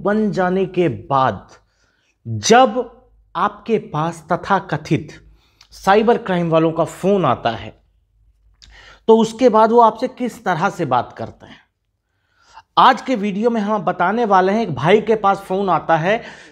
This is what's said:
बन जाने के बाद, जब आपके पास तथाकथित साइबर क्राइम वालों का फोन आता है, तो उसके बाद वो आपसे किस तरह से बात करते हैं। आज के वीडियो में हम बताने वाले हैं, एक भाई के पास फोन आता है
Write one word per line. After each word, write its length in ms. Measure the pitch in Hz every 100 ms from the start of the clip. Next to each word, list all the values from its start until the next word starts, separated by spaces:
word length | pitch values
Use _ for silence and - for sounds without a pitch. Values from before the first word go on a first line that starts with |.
बन 280 | 190 214 214
जाने 340 | 160 180 185 185
के 200 | - 170
बाद, 600 | 107 - 135 131 95 - - _ _ _ _ _ _ 117
जब 720 | 110 - 233 254 240 240 - _ _ _ -
आपके 420 | 196 - - 220 -
पास 280 | 151 160 165 -
तथाकथित 800 | 175 - 190 190 151 - 143 151 - - _ _ _ _
साइबर 440 | - - 208 226 233
क्राइम 320 | 226 180 170
वालों 220 | 160 165
का 140 | 165 151
फोन 400 | - 180 202 156
आता 240 | 117 120
है, 200 | 110 110 - _ _ _ _ _ _ _ _ - - - - -
तो 100 | 226
उसके 320 | 220 - 254
बाद 220 | 214 220
वो 80 | 233
आपसे 260 | 226 220 -
किस 340 | - 247 - -
तरह 240 | 165 190
से 160 | - 151
बात 280 | 123 - -
करते 280 | 113 - 98
हैं। 160 | - _ _ _ _ _ _ _ _ _ - - -
आज 240 | 202 262
के 140 | - 247
वीडियो 340 | 208 190 233
में 120 | 233
हम 200 | 202 214
बताने 440 | 175 180 180 220 233
वाले 260 | 196 185
हैं, 100 | 214
एक 140 | 214 127
भाई 260 | 147 214
के 140 | 220 220
पास 300 | 196 196 -
फोन 220 | 185 196
आता 280 | 160 - 160
है 240 | 170 226 - - -